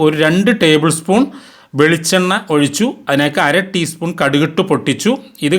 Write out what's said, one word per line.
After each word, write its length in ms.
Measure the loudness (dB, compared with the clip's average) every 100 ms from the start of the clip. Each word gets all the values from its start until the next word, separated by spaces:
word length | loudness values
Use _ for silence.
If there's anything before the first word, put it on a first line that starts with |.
ഒരു 100 | 2 2
രണ്ട് 260 | 2 2 2 2
ടേബിൾ 280 | 2 4 2 -2
സ്പൂൺ 240 | 0 0 0 -6 -20 -20 _ 0
വെളിച്ചെണ്ണ 520 | 2 2 0 0 0 -2 -2
ഒഴിച്ചു. 320 | 0 0 0 -4 -4 -2
അതിനകത്ത് 320 | 0 0 0 0
അര 80 | 0 -2
ടീസ്പൂൺ 360 | -4 -4 -6 -8 -2
കടുകിട്ട് 400 | 0 0 0 -2 -2
പൊട്ടിച്ചു. 420 | -2 -2 -2 -2 -4 -6 -6
ഇത് 100 | -2